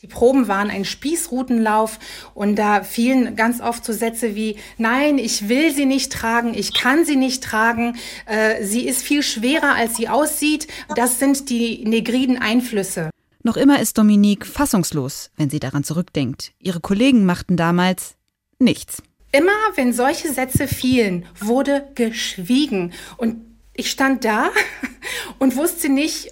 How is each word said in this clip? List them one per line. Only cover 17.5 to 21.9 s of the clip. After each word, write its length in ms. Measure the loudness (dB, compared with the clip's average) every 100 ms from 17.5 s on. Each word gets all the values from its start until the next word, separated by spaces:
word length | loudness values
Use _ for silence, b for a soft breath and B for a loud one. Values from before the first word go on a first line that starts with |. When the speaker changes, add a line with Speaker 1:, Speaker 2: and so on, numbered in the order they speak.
| 0
Speaker 2:
damals 600 | 2 2 2 0 -6 -16 _ _ _ 2
nichts. 420 | 2 2 -6 -16 -16 _ _
Speaker 1:
Immer 200 | 2 4 2 0 0
wenn 180 | 0
solche 360 | 2 0 0 -4
Sätze 380 | -4 -2 -2 -2
fielen, 560 | -2 0 2 2 0 -8 -8
wurde 480 | 0 0 2 0 -2